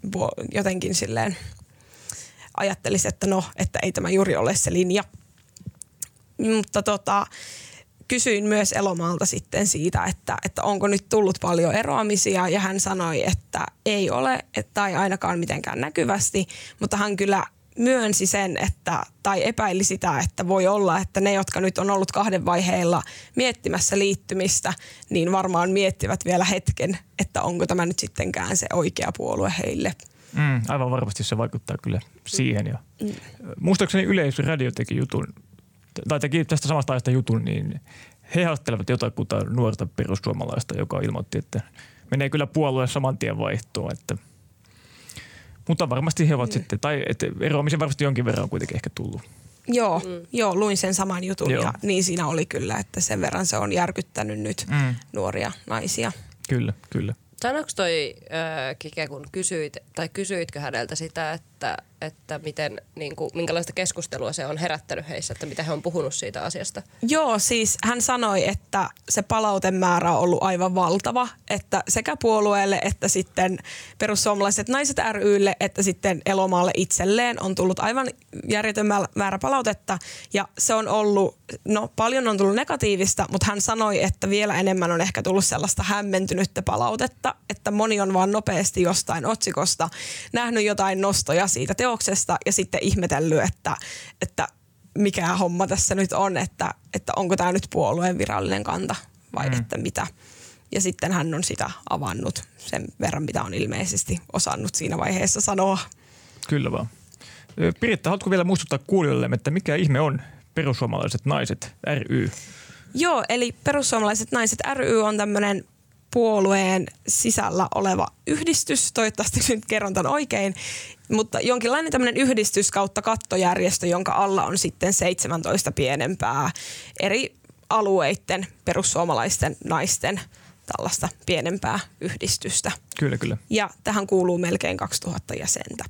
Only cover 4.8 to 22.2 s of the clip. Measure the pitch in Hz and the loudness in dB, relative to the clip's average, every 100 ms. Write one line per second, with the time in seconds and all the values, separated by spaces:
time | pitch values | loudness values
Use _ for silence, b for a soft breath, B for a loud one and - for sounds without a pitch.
4.8 | 180 196 - - _ _ _ - - _ | 2 0 -2 -16 _ _ _ -16 -16 _
5.8 | - _ - _ _ - 226 220 202 208 | -20 _ -16 _ _ -4 0 0 0 -2
6.8 | 202 202 - 202 - B B B B B | 0 -2 0 0 0 B B B B B
7.8 | B _ - 247 247 202 208 208 196 - | B _ -4 0 2 2 2 2 2 2
8.8 | 196 175 170 175 190 - - - 202 - | 0 0 -2 0 -2 -2 -4 0 0 0
9.8 | 165 - 85 - - - 196 - - 196 | 0 0 0 -2 -6 -4 -4 -2 -2 2
10.8 | 202 196 - 220 196 180 175 170 165 208 | 2 2 2 4 4 2 0 2 4 2
11.8 | 254 143 214 202 214 190 180 190 190 190 | 2 0 2 2 2 2 2 2 0 0
12.8 | 190 190 170 151 - 185 - - - _ | -2 0 0 0 0 -2 -4 -6 -6 _
13.8 | 220 208 196 123 262 254 - - - - | -2 0 0 2 0 0 -4 -8 -4 -2
14.8 | 202 165 190 190 175 175 170 - - - | 0 2 0 0 -2 -2 -2 -4 -4 -6
15.8 | 143 160 240 202 - 202 190 B B B | -4 0 0 2 0 0 -2 B B B
16.8 | 214 208 208 196 202 196 - _ _ - | -2 0 0 0 2 2 0 _ _ 0
17.8 | 240 254 220 202 190 202 190 - 190 - | 2 4 2 2 2 0 0 0 -2 -2
18.8 | - 165 - _ 202 190 214 226 214 185 | -2 -2 -4 _ 0 2 0 0 0 2
19.8 | 196 190 180 139 175 - 180 190 185 208 | 0 0 0 0 -2 -2 2 4 4 4
20.8 | 190 165 185 190 196 196 190 - 185 185 | 4 2 0 0 2 2 0 0 0 0
21.8 | 190 196 185 202 | 0 2 2 0